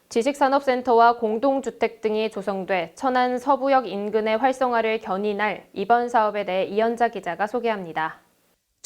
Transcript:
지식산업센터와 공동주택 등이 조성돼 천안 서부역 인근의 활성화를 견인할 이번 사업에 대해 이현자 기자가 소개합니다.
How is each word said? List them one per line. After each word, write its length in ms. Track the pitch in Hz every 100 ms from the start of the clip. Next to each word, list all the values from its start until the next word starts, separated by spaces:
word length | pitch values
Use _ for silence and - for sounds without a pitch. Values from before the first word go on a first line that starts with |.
| _
지식산업센터와 1120 | 233 240 285 269 277 277 254 254 233 233 240
공동주택 840 | 220 220 269 269 240 - 220 226
등이 300 | 214 214 220
조성돼 640 | 214 190 196 180 185 165 -
천안 420 | 262 254 247 247
서부역 500 | 262 269 269 262 220
인근의 500 | 196 208 214 220 220
활성화를 640 | 262 262 254 233 220 220
견인할 680 | 220 190 208 202 208 180 -
이번 340 | - 196 240 240
사업에 380 | 247 214 208 190
대해 180 | 190 180
이현자 440 | 202 226 226 233
기자가 380 | 202 175 170 208
소개합니다. 760 | 247 226 208 170 156 160 - _ _ _ _ _ _